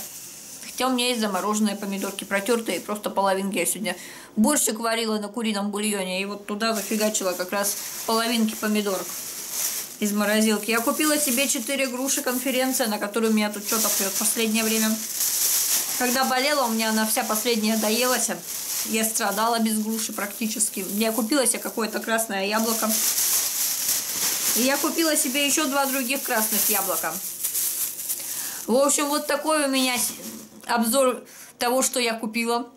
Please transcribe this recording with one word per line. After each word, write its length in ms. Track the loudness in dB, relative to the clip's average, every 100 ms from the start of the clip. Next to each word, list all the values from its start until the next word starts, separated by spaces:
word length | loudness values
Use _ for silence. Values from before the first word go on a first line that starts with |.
| -6 -12 -14 -16 -16 -16
Хотя 240 | -12 -2 0
у 40 |
меня 180 | 2 2
есть 100 | 2
замороженные 560 | 0 0 0 2 2 0
помидорки, 480 | -4 -4 -4 -6
протёртые, 560 | -4 -2 2 0 0 -4
просто 300 | -4 -6 -4
половинки. 480 | 0 2 2 0 0
Я 80 | 0
сегодня 300 | -2 -4 -6 -10 -16 -6 2
борщик 420 | 4 4 2 0
варила 400 | -2 0 0 -2
на 80 | -4
курином 420 | -4 -2 -2 -2
бульоне, 520 | -2 -2 -2 -2 -4
и 40 | -4
вот 200 | -6 -8
туда 280 | -2 0
зафигачила 600 | -2 -2 0 0 0 -2
как 180 | -2 -2
раз 240 | -2 -2 -2 -6 -6 0
половинки 500 | 2 2 2 0 0
помидорок 520 | 0 0 0 -2 -4 -8 -10 -10 -8 -4 -4 -4 -8 -4
из 140 | -2
морозилки. 580 | 2 2 4 4 4 2
Я 80 | 0
купила 380 | 2 2 2 2
себе 320 | 2 2 2
четыре 380 | 0 -2 -2 -2
груши, 340 | -2 -2 -2
конференция, 640 | -2 -2 0 2 2 2 0
на 100 | 0
которую 360 | -2 0 4
меня 160 | 4 2
тут 180 | -2 -2
что-то 220 | 0 2
прёт 240 | 0 0
в 60 | 0
последнее 440 | 0 0 2 2
время. 260 | 2 2 2 0 -2 -2 -2 0 2 2 2 0 0 0
Когда 260 | 0 2
болела, 400 | 2 2 4 4
у 60 | 4
меня 220 | 2 2
она 140 | 4 2
вся 200 | 2 2
последняя 500 | 2 4 4 4 4
доелась. 560 | 4 4 4 4 2 -2 -6 -8 -4 -4 0
Я 180 | 0
страдала 560 | 0 0 0 2 2 4
без 180 | 2 2
груши 360 | 0 -2 -4
практически. 720 | -4 -6 -4 -4 0 -2 -2 -4
Я 180 | 0 0
купила 340 | 0 2 2 2
себе 140 | 0
какое-то 400 | -4 -2 -2 -2
красное 460 | 0 0 0 -2 0
яблоко. 440 | 0 0 0 0 0 0 0 2 0 0 -2 -2 -2 -2 -2 -2 -4 -2 -2 0 2
И 60 |
я 160 | 2 2
купила 400 | 0 2 2 2
себе 280 | 0 0 2
ещё 200 | 2 2
два 200 | 2 0
других 380 | 0 -2 -2
красных 460 | 0 0 0 0 2
яблока. 440 | 2 0 -2 -2 -6 -8 -6 -4 -2 -2 -2 -4 -6 -6 -6 -6 -8 -8 -8 0
В 80 | 2
общем, 320 | 4 2 0
вот 180 | -2 0
такой 380 | 0 2 2 2
у 20 |
меня 300 | 2 2 0
с-, 160 | -2 -6 -10 -14 -16 -14 -2
обзор 580 | 0 2 4 4 2 -6 -20 -20 -4
того, 240 | 0 2
что 180 | 2 0
я 140 | 0
купила. 540 | -2 -4 -2 0 0 -2